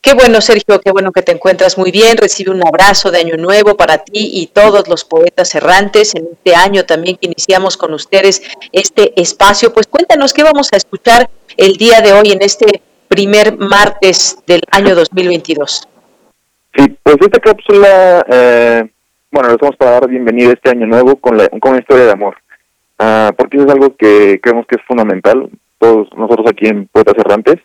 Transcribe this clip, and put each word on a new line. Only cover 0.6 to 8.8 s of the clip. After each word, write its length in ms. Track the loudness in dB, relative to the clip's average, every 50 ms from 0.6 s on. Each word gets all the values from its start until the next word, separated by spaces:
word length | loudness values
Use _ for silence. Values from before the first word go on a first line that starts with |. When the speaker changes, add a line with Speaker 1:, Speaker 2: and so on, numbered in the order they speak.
| 2 0 -2 0
Speaker 1:
qué 120 | 0 -2 -2
bueno 180 | -2 -2 -2
que 120 | -4 -4 -2
te 100 | -2 -4
encuentras 440 | -2 0 -2 0 2 0 -2 0
muy 140 | -2 -4 -4
bien. 260 | 0 0 2 2 2
Recibe 360 | 2 0 -2 -2 -6 -6 -6 -4
un 120 | -2 -2
abrazo 460 | -2 0 2 2 2 2 0 -2 -2
de 80 | -2 -2
Año 180 | -2 -4 -6
Nuevo 400 | -6 -4 -2 0 2 2 0 2
para 220 | 0 0 0 0 -4
ti 320 | -4 -8 -10 -8 -8 -6 -8
y 140 | -10 -10
todos 400 | -4 _ 2 2 4 2 0 0
los 180 | -2 -6 -6 -6
poetas 480 | _ 0 0 0 0 _ -4 -4 -4 -4
errantes 580 | -4 -2 0 0 0 0 0 0 0 0 0 -4
en 140 | -10 -12 -12 -16
este 220 | _ _ 0 2
año 320 | 2 2 0 0 -2 -2
también 300 | -2 -4 -4 -4 -6 -8
que 100 | -6 -8
iniciamos 500 | -10 -8 -8 -4 -2 -2 -2 -2 -4 -6
con 160 | -6 -8 -8 -8
ustedes 500 | -10 -10 _ -2 0 0 0 -2 -2 -8 -14 -20 -20 -20 -6
este 500 | -6 -4